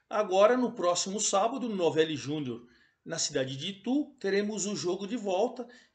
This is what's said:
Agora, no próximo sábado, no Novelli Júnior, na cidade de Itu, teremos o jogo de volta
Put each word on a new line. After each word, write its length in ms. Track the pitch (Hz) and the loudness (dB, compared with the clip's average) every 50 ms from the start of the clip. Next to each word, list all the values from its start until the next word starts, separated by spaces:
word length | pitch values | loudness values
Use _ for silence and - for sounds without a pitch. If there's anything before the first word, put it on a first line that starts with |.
| _ - | _ -4
Agora, 480 | - 208 214 185 180 190 202 220 247 | -2 -2 0 2 6 6 8 8 6
no 160 | 254 247 220 - | 4 2 0 -2
próximo 480 | - 175 175 175 175 - 196 190 208 | 0 0 0 2 0 0 -4 -4 -4
sábado, 480 | - - - 196 196 233 254 262 247 233 | -2 0 2 2 2 2 0 -4 -4 -4
no 80 | 208 | 0
Novelli 400 | 190 180 160 139 156 160 160 156 | 2 2 4 4 4 4 2 0
Júnior, 500 | 135 113 131 151 156 147 127 117 120 123 - _ _ _ _ _ _ - | -4 -6 -4 -4 -4 -4 -6 -6 -8 -12 -16 _ _ _ _ _ _ -14
na 140 | 160 165 156 | -8 -6 -4
cidade 360 | - - 147 143 131 131 135 | -4 -2 -2 -2 -2 -4 -4
de 140 | 135 147 185 | -8 -8 -10
Itu, 480 | 196 196 - 233 254 294 294 - - - | -10 -8 -4 -2 -2 -2 -2 -4 -8 -8
teremos 460 | - 196 196 202 208 208 214 196 170 | -4 0 0 0 0 -2 -4 -4 -4
o 100 | 208 202 | -4 -4
jogo 320 | 151 139 180 185 190 202 | -4 -2 -2 -2 -2 -4
de 120 | 190 233 247 | -6 -6 -6
volta 500 | 202 202 185 185 214 247 240 - 240 - - - - _ _ | -4 -2 0 2 0 0 -2 -6 -12 -14 -16 -20 -20 _ _